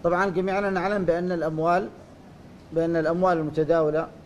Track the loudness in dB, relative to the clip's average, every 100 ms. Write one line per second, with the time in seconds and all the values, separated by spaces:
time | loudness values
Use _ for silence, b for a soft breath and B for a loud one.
0 | 0 0 0 -2 -2 -2 -2 -2 -2 -2
1 | 0 0 0 -2 -2 0 2 2 0 -10
2 | -20 -20 -20 -20 -20 -20 -8 -2 0 0
3 | 0 2 2 2 0 -2 2 4 2 0
4 | -4 -10